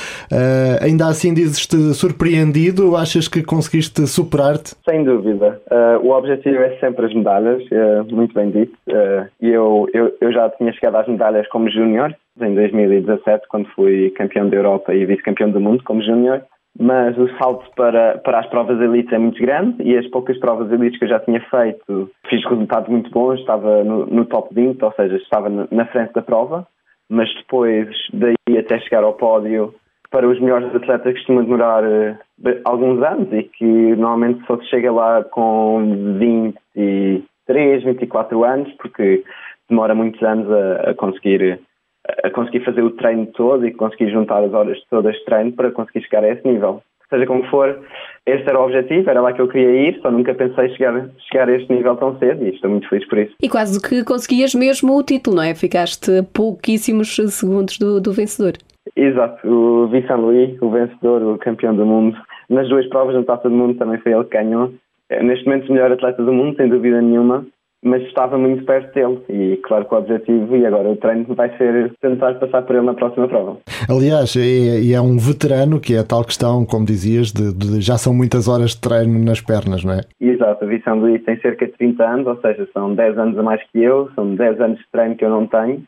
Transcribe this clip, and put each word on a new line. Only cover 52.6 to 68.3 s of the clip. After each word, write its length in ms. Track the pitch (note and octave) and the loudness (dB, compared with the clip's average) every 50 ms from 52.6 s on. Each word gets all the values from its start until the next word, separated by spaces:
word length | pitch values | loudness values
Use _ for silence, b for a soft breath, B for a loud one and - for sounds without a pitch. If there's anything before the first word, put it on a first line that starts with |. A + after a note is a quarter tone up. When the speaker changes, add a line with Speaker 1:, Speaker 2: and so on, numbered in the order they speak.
| - G2 | -4 -2
Speaker 2:
muito 200 | G#2 G2+ - - | -2 -2 -2 -2
feliz 180 | G2 G2+ F#2+ | -4 -4 -4
por 100 | - G#2+ G#2+ | -2 -2 -2
isso. 140 | G#2+ G#2+ - - | -2 -2 -4 -4
Speaker 3:
E 60 | - | -4
quase 340 | A#3+ - A3+ A3 G3+ F#3+ G3+ | -2 0 0 -2 -2 -2 -4
que 220 | - - B3+ B3 A#3 | -4 -2 -2 -2 -2
conseguias 500 | - B3+ B3 A#3+ - C4 B3 C4 C4+ B3+ | -2 -4 -4 -2 0 0 2 2 2 2
mesmo 440 | B3 B3+ C4 C4+ - - C4 C4+ | 2 2 0 2 2 2 2 2
o 60 | C#4+ C#4 | 2 2
título, 340 | - C#4 C4 - A#3+ G3 | 0 -2 -2 0 0 0
não 60 | E3+ D#3 | 2 0
é? 120 | E3 E3 | 0 -2
Ficaste 640 | E3 - F3 - F3 E3+ E3+ - - - F#3+ F#3 F#3 | -2 -2 -2 0 0 -2 -2 -6 -4 -2 0 2 2
a 40 | F#3 | 0
pouquíssimos 920 | F#3+ - - G#3+ A3 F#3+ - - - A3 G#3+ - - A3 G#3+ G#3+ G#3+ - | 0 -2 -2 -2 -2 -4 -4 -2 -2 -2 -2 0 0 0 0 -2 -2 -2
segundos 640 | - G#3+ G#3 G3 - - F#3 F#3+ G3+ G3 F#3 - | -2 -2 -2 -2 -2 -2 0 0 0 -2 -2 -4
do, 240 | - G#3 G3+ G#3 G3 | -2 -2 0 0 0
do 100 | G3 G#3 | 0 -2
vencedor. 420 | F#3+ A3 G#3 G#3 - - G#3 F3+ - - _ _ _ _ - - - | -2 -2 -4 -4 -2 -2 -2 -2 -2 -4 _ _ _ _ -20 -8 -2
Speaker 2:
Exato, 500 | - C#3 C3+ C3 B2 A#2 A#2 A#2+ - - | 0 0 2 2 2 0 -2 -2 -4 -2
o 400 | G#2+ A#2+ A#2 A#2 A#2 A#2 A#2 A#2+ | 2 2 4 4 4 4 4 2
Vincent 320 | A2+ A2+ C3 B2+ B2+ C3 A#2+ | 2 0 0 0 0 0 0
Louis, 420 | A2+ A2+ A#2+ B2+ B2+ C3 B2+ B2+ | 2 4 4 4 4 2 0 -2
o 80 | A#2+ A2+ | -2 0
vencedor, 540 | A2 A#2+ A#2+ A#2+ A#2+ - - A#2+ A#2+ A#2 A2+ | 0 0 0 -2 -4 -2 0 0 2 2 0
o 140 | G#2+ G#2+ | 0 -2
campeão 360 | G#2 - A#2+ A2+ - - A2+ A2 | -2 -4 -6 -4 -2 -2 0 2
do 120 | G2+ G#2+ | 2 2
mundo, 320 | A2 A2 A2 A2 A2+ A2 - B B B B B - | 2 4 4 2 2 0 -4 B B B B B -2
nas 180 | A#2+ C3 C3+ | 0 0 2
duas 180 | B2 C3+ C3+ B2+ | 2 2 0 0
provas 280 | B2+ - C3 C3 C3 B2+ | 0 0 0 0 0 0
na 80 | B2+ A#2+ | 0 0
Taça 240 | B2 B2 A#2+ - | 0 -2 -2 0
do 80 | B2 A#2 | 0 2
Mundo 200 | A#2+ B2 B2 B2 | 2 2 0 0
também 220 | A#2+ A#2 A2 A2+ A2+ | -2 -2 -4 -4 -2
foi 120 | - A#2+ | 0 0
ele 140 | A2+ A2 A#2 | 2 0 0
que 120 | - - | 0 -2
ganhou. 360 | G#2+ G#2+ A2 A2+ A#2 B2 B2+ B2+ - _ _ _ _ _ - | -2 0 0 0 -2 -2 -4 -6 -10 _ _ _ _ _ -8
É, 140 | - - B2 | -4 -2 0
neste 220 | A#2+ B2+ B2+ B2+ | 0 0 0 0
momento 240 | C3+ C3+ C#3 C3 C3 | -2 -2 -2 0 0
o 40 | C3+ | 2
melhor 180 | B2+ B2+ B2+ | 2 2 2
atleta 300 | B2+ B2+ C3 B2 B2+ - | 2 0 -2 -2 -2 -2
do 120 | A#2+ B2+ B2+ | 0 0 2
mundo, 240 | B2 C3+ D3 C#3+ | 2 0 0 0
sem 100 | D3 C3+ | 0 2
dúvida 340 | B2 B2 B2 A2+ B2 A#2+ A#2+ | 2 2 2 2 2 2 2
nenhuma, 440 | A#2 A#2 A#2 A#2+ A#2+ A#2+ B2 C#3 C3 - - _ _ _ _ _ - | 4 4 4 4 4 2 2 0 -4 -10 -18 _ _ _ _ _ -2
mas 160 | B2 B2+ B2+ B2+ | 0 0 0 -2
estava 340 | - - C#3 B2+ C3 | -4 -4 -2 -2 0